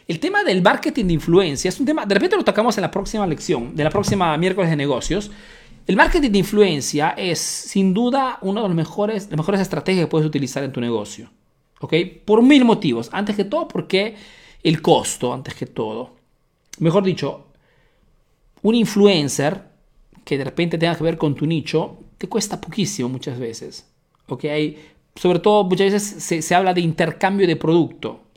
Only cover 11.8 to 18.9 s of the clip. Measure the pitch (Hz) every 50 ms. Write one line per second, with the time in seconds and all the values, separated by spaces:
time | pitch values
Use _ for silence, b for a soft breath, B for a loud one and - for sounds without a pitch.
11.8 | - - 156 165 185 180 - - - - 214 226 240 269 294 269 247 226 202 208
12.8 | - 143 117 113 117 - - 185 202 208 208 202 196 202 294 330 320 320 - 185
13.8 | 160 - 190 190 208 226 214 B B B B B B B B B - 160 160 -
14.8 | - 175 151 123 - - - - 127 123 127 131 131 - - - 127 - - -
15.8 | 113 107 107 117 127 - _ _ _ _ _ _ _ _ _ _ _ - - -
16.8 | 156 165 160 202 190 190 165 - 143 139 - - - _ _ _ _ _ _ _
17.8 | _ _ _ _ _ _ _ _ _ _ _ _ _ _ _ _ - 208 233 240
18.8 | 214 -